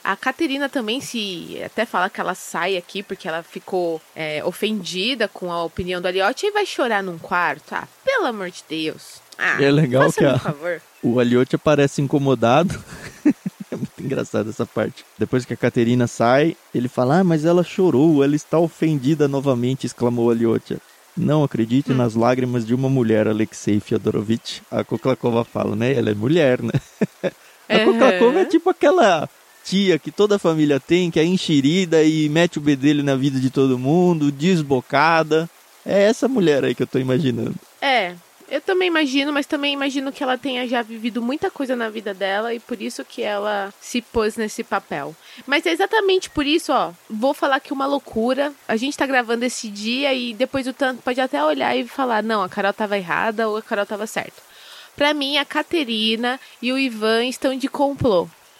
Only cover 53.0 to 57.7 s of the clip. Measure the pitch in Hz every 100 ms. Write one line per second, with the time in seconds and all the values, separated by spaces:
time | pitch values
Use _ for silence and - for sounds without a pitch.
53 | 175 160 214 220 226 214 - 220 202 208
54 | 220 180 - - - - - - - -
55 | 285 302 277 285 285 302 302 339 240 220
56 | 220 220 240 262 - - 240 262 269 220
57 | 220 226 247 - 277 262 262